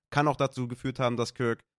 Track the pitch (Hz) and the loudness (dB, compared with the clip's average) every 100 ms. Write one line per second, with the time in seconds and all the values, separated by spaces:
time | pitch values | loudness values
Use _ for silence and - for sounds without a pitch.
0 | _ 143 147 131 139 - 123 123 135 123 | _ 2 2 2 0 -2 -6 -6 -6 -2
1 | 123 120 117 - 120 113 _ | 0 0 -2 -2 -2 -2 _